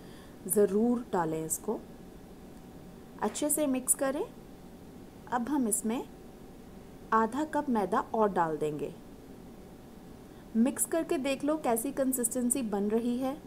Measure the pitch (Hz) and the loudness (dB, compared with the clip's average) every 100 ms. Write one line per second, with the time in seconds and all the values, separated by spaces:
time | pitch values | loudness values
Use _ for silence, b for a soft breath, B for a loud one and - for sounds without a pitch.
0 | B B B B 190 208 196 202 240 240 | B B B B 0 6 6 6 4 4
1 | - 190 165 160 160 - - 233 - - | 0 0 0 0 -2 -4 -2 -4 -6 -16
2 | - - - - - - - - - - | -16 -16 -16 -18 -16 -16 -16 -16 -16 -16
3 | - - 208 - 294 311 294 254 254 - | -14 -4 -2 0 2 2 2 2 2 2
4 | 269 285 480 - - - - - - - | 2 0 -4 -8 -16 -16 -16 -16 -16 -16
5 | - - - 247 240 285 233 214 220 254 | -16 -14 -2 -2 2 2 4 2 2 0
6 | 440 - - - - - - - - - | -4 -12 -16 -16 -16 -16 -16 -16 -16 -12
7 | - 220 226 254 311 294 294 226 185 220 | 4 4 4 2 0 0 2 2 4 2
8 | - 226 214 185 165 151 151 147 156 - | 2 4 4 6 2 2 0 0 -4 -8
9 | - - - - - - - - - - | -16 -18 -16 -16 -16 -16 -18 -18 -18 -18
10 | - - B B B 220 247 - - 330 | -18 -18 B B B 4 4 4 2 2
11 | 320 339 269 269 285 311 277 226 277 285 | 2 0 2 2 2 2 2 2 0 0
12 | 262 262 233 254 247 277 220 202 208 226 | 2 2 0 2 2 2 2 2 4 4
13 | 240 240 262 302 | 2 0 0 -2